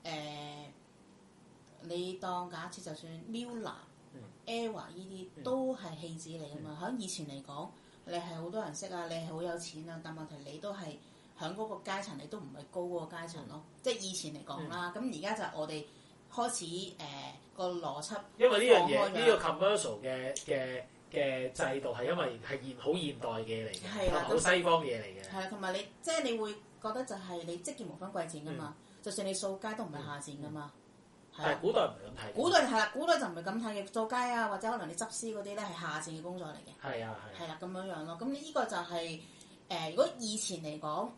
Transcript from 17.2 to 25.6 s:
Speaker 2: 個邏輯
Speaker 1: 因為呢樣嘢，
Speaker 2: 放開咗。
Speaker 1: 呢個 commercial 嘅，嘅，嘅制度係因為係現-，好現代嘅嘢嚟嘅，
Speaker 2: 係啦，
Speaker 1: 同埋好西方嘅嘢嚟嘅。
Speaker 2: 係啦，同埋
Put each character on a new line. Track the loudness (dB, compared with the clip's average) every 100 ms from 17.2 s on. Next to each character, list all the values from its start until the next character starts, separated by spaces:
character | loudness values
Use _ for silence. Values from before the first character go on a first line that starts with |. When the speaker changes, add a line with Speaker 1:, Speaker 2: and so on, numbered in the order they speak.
| -10 -12 -18 -4
Speaker 2:
個 | -2
邏 | 0 -2 -4
輯 | -4 -6 -8 6
Speaker 1:
因 | 8
為 | 10 12
呢 | 12
樣 | 12
嘢， | 6
Speaker 2:
放 | 6
開 |
咗。 | 8
Speaker 1:
呢 | 8
個 | 8 6
commercial | 6 6 6 2 -2
嘅， | -2 -2 -2 -4 0
嘅， | 0 2 -4 -8 -16 -6
嘅 | 2 2 2 -2
制 | 0 0 2
度 | 0
係 | 0 0
因 | 2
為 | 0 -2 -4
係 | -4
現-， | -4 -2
好 | 2
現 | 2 2 -2
代 | -2
嘅 | -2 -2
嘢 | -2 -2
嚟 |
嘅， | -6 -4 2
Speaker 2:
係 | 4
啦， |
Speaker 1:
同 |
埋 | 4
好 | 4 6
西 | 8 8
方 | 8 6
嘅 | 6
嘢 | -2
嚟 | -4
嘅。 | -8 -8
Speaker 2:
係 | -4
啦， | -4
同 |
埋 | -2